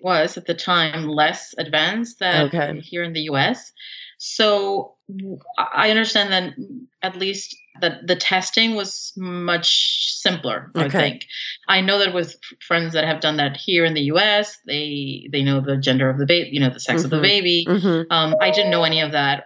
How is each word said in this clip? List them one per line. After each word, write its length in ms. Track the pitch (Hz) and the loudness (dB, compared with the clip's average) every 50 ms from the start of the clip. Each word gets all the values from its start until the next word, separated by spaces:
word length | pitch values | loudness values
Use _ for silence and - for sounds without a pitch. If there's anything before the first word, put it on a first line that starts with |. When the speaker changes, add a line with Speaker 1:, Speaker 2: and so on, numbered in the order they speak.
| - | -2
Speaker 1:
was 340 | 185 180 160 156 175 - | 0 2 2 2 0 -2
at 80 | 180 170 | -6 -6
the 100 | - 165 | -6 -6
time 540 | 170 - 190 180 170 160 156 151 160 160 151 | -4 -2 0 2 2 2 0 -2 -4 -4 -2
less 460 | 151 151 147 160 180 - - - - | 0 2 2 2 0 -2 -10 -12 -10
advanced 640 | - 160 143 147 151 156 175 202 226 233 233 - - | -10 -6 -2 0 0 0 0 0 -2 -4 -6 -6 -4
than 300 | 196 180 175 165 147 143 | -2 0 2 2 2 2
Speaker 2:
Okay. 320 | 160 170 147 147 156 147 | 0 -2 -2 -2 -4 -8
Speaker 1:
here 220 | 160 - - 175 170 | -10 -10 -8 -6 -6
in 120 | 170 165 | -6 -6
the 80 | 160 156 | -6 -4
U 160 | 156 143 135 | -2 0 2
S. 340 | 139 196 247 - - - - - - - - - - - - - | 2 2 0 -2 -8 -16 -20 -20 -20 -20 -18 -18 -20 -20 -18 -16
So 800 | - - - - 220 214 208 202 196 196 196 190 165 - - _ _ - | -14 -6 -2 2 2 4 4 2 2 0 -2 -4 -4 -6 -12 _ _ -14
w-, 300 | 196 190 190 190 185 139 - - - - | -12 -12 -10 -10 -12 -12 -14 -6 -4 -4
I 320 | - - - - 214 214 | -2 0 0 2 2 4
understand 420 | 220 220 226 214 - 214 202 196 190 | 4 2 2 2 0 0 0 2 0
that 220 | 185 180 170 - - 196 - - - - - _ _ - | 0 0 -2 -6 -10 -12 -12 -14 -16 -18 -20 _ _ -8
at 140 | 185 180 | -6 -6
least 400 | 180 190 190 196 196 - - - - _ _ _ - - | -4 -4 -4 -4 -6 -8 -14 -16 -20 _ _ _ -2 -2
the, 160 | 165 - - - | -2 -2 -2 -2
the 140 | 170 175 | -2 0
testing 580 | 175 - - 196 185 180 - - 226 226 226 220 | 0 2 2 2 0 0 -2 -2 -2 0 0 0
was 380 | 208 196 190 - - - - - 190 | -2 -4 -6 -8 -10 -12 -12 -12 -10
much 960 | 185 180 180 175 175 175 175 170 165 - - - - - - - - - - | -8 -6 -6 -4 -2 0 0 0 2 2 2 2 2 0 0 -2 -2 -2 -4
simpler, 560 | - - 196 180 165 - 123 110 - - - - | -2 -2 -2 -2 -2 -2 -4 -4 -4 -6 -6 -2
I 120 | 165 156 | -2 -2
Speaker 2:
Okay. 120 | 139 139 - | 0 2 2
Speaker 1:
think. 280 | 151 - - - - - - - - - - - _ - | 2 0 -2 -6 -12 -14 -12 -12 -12 -12 -12 -8 _ 0
I 140 | 190 190 185 | 2 2 2
know 160 | 190 202 202 | 2 2 2
that 160 | 202 185 175 | 2 2 0
with 140 | 180 165 170 | -2 -4 -4
f-, 300 | - - - - - - - | -8 -16 -20 -20 -20 -12 -4
friends 280 | - 175 170 165 165 165 | -2 0 0 0 0 0
that 100 | 156 156 | 0 0
have 160 | 160 156 160 | 0 0 0
done 160 | - 156 151 | 0 0 0
that 220 | 151 143 139 139 - | 0 0 -2 -2 -4
here 260 | - - 185 170 165 | -4 0 2 4 4
in 80 | 165 160 | 2 2
the 80 | 151 143 | 0 0
U 140 | 143 156 175 | 2 2 4
S, 380 | 208 214 208 208 214 208 - - _ | 4 4 4 2 2 -2 -6 -14 _
they, 600 | - 143 147 151 151 147 143 139 139 135 - - 143 | -8 -6 -6 -4 -4 -6 -6 -6 -6 -8 -10 -8 -4
they 120 | 147 143 139 | -2 0 2
know 180 | 139 139 135 | 2 2 2
the 160 | 135 139 139 | 2 0 -2
gender 320 | 135 135 135 127 131 135 131 | 0 2 2 2 2 2 2
of 80 | 131 | 2
the 80 | 139 143 | 2 2
baby, 240 | 139 175 175 165 - 139 | 4 4 4 2 0 0
you 80 | 135 | 2
know, 100 | 139 127 | 2 2
the 100 | 123 - | 2 0
sex 240 | - - 147 165 151 | -2 -2 0 0 0
of 60 | 135 | 0
the 60 | 156 | 0
Speaker 2:
Mm-hmm. 60 | 156 165 | 2 4
Speaker 1:
baby. 440 | 196 202 202 185 175 175 170 165 165 | 4 4 4 2 2 2 2 2 2
Speaker 2:
Mm-hmm. 420 | 180 208 175 196 170 160 165 165 | 2 2 4 2 2 2 0 0
Speaker 1:
Um, 240 | 170 165 160 156 156 156 | 2 2 2 2 2 2
I 100 | 190 185 | 4 4
didn't 200 | - 202 202 180 | 4 2 2 2
know 140 | 175 170 165 | 2 2 2
any 180 | 160 160 160 156 | 2 2 0 0
of 100 | 147 156 | 0 0
that. 320 | 147 143 139 143 143 - | 2 2 2 0 -2 -4